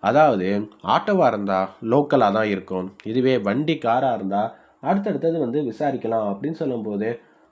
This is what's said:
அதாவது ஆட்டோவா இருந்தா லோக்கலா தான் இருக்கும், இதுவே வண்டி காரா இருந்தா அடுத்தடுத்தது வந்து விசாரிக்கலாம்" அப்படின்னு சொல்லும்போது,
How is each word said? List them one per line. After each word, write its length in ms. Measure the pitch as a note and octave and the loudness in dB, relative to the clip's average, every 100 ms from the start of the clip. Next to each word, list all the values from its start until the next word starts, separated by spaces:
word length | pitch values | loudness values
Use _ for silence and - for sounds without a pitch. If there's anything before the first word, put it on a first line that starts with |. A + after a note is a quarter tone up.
அதாவது 480 | G2+ C3+ D3+ G#2 F#2 G2+ G#2 - | 2 4 4 4 0 -2 -4 -8
ஆட்டோவா 440 | F#2 C3 - G3 C3+ | -2 0 2 2 2
இருந்தா 340 | G#2+ G2+ F#2+ F#2 - | 2 0 0 -2 -6
லோக்கலா 460 | A2+ C3+ C#3+ C#3 G#2 | 0 2 4 4 4
தான் 140 | G#2+ G#2+ | 2 0
இருக்கும், 400 | F#2+ - F#2 F#2+ - | -2 -4 -6 -6 -10
இதுவே 340 | A2 A#2+ B2+ B2 | -4 0 2 2
வண்டி 360 | G2+ A#2 D#3 | 0 0 -2
காரா 400 | D#3 A#2 B2 C3+ | -2 0 0 0
இருந்தா 280 | A2 G2 G2+ A2+ - _ _ | -2 -2 -2 -2 -6 _ _
அடுத்தடுத்தது 560 | C#3+ G3 G3+ C#3+ E3 E3 | -2 -2 0 -2 -2 -2
வந்து 220 | B2 C#3+ | -2 -2
விசாரிக்கலாம்" 640 | C3 G#2+ D3 B2+ A2+ A2+ G#2 | -4 -2 -4 -2 -2 -2 -2
அப்படின்னு 320 | G2 C#3+ D#3+ | -4 -6 -4
சொல்லும்போது, 460 | D3 A#2+ G#2+ G2+ A2 A#2 - _ _ | -4 -4 -4 -4 -4 -6 -12 _ _